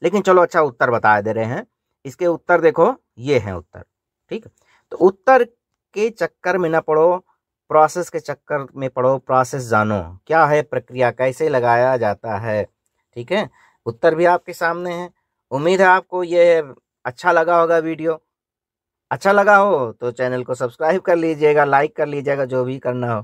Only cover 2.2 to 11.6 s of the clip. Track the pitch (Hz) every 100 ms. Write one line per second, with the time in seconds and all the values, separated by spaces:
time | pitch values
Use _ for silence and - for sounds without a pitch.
2.2 | 175 160 - 175 160 147 190 269 _ -
3.2 | 131 127 101 90 - 90 - _ _ _
4.2 | - 220 - _ _ _ - - 185 196
5.2 | - 262 240 _ _ _ _ 196 220 214
6.2 | 165 _ 180 185 165 160 156 156 170 180
7.2 | - _ _ _ - 151 156 - 127 165
8.2 | - 139 - 147 135 135 131 131 127 135
9.2 | - 131 127 143 120 110 107 101 82 92
10.2 | - 160 147 151 147 127 - 127 120 117
11.2 | 131 127 156 131